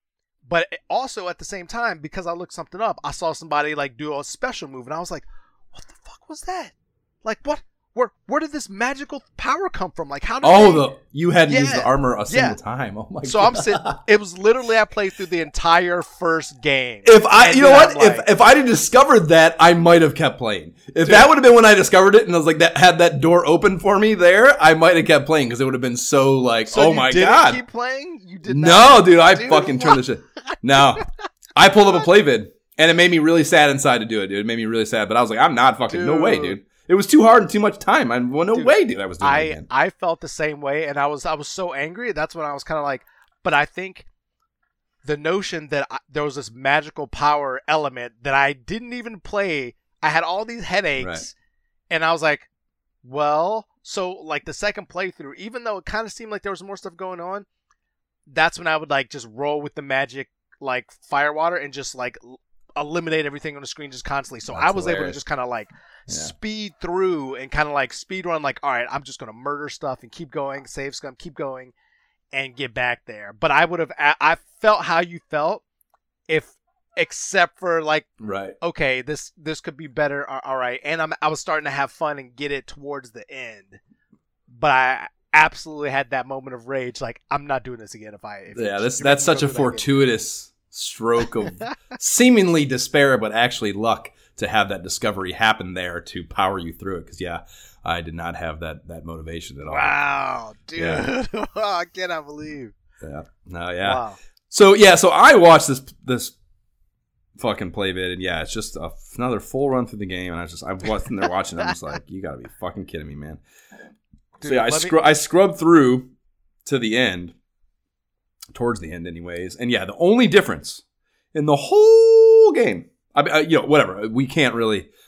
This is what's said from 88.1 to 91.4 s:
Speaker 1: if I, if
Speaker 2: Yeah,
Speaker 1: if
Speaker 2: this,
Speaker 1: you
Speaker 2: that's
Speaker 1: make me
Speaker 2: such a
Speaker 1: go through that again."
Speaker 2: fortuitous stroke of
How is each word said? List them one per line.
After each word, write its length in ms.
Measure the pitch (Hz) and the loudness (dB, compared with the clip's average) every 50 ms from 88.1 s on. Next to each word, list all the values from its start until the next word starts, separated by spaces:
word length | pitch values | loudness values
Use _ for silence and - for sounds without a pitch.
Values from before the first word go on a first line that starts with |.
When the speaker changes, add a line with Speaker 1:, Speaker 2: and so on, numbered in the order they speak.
| 104 | -20
Speaker 1:
if 100 | 98 - | -20 -20
I, 120 | 107 104 98 | -20 -20 -20
if 180 | 98 - 104 120 | -20 -18 -12 -8
Speaker 2:
Yeah, 180 | 113 101 98 101 | -8 -6 -6 -4
Speaker 1:
if 40 | |
Speaker 2:
this, 180 | 107 123 127 - | -4 -6 -6 -2
Speaker 1:
you 40 | - | 0
Speaker 2:
that's 200 | 139 143 139 - | 2 2 2 2
Speaker 1:
make 100 | 175 160 | 0 0
me 40 | 135 | 0
Speaker 2:
such 40 | 143 | -2
a 40 | 139 | -4
Speaker 1:
go 60 | 135 | -4
through 100 | - 135 | -2 -2
that 40 | 123 | -2
again." 20 | 123 - | -4 -4
Speaker 2:
fortuitous 720 | - 143 139 139 139 127 113 107 - - - - - _ _ _ _ _ | -4 -2 0 0 2 0 0 -4 -6 -10 -14 -16 -18 _ _ _ _ _
stroke 640 | _ - - - - - 110 117 117 - 117 - - | _ -14 -14 -12 -12 -8 -4 -2 -2 -2 -2 -4 -6
of 220 | 113 | -6